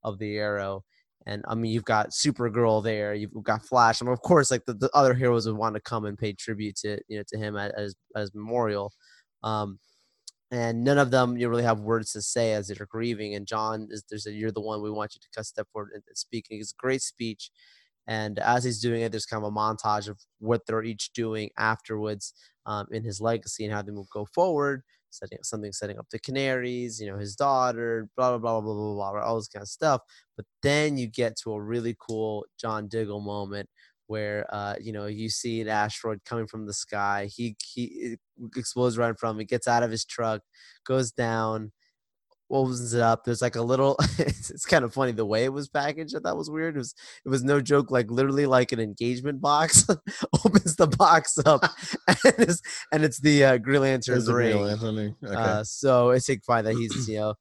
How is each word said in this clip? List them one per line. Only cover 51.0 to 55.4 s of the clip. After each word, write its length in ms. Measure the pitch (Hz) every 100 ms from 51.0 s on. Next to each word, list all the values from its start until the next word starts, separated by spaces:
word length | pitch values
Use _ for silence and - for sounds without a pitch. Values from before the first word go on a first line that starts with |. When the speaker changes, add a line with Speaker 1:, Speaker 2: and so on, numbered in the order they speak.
| 180 165 - -
Speaker 1:
up 180 | 147 143 - - -
<laughs> 200 | - -
and 260 | 180 262 247
it's, 240 | 226 170 - - -
and 120 | 156
it's 140 | 151 120
the, 260 | 147 143
uh, 140 | 135 127
Green 220 | 113 143
Lantern's 380 | 135 131 120 123
Speaker 2:
It's 80 | 113
the 60 |
Green 200 | 120 113
Speaker 1:
ring. 80 | 107 101
Speaker 2:
Lantern 280 | 104 113 107
ring. 200 | 104 107
Okay. 100 | 113
Speaker 1:
Uh, 300 | 107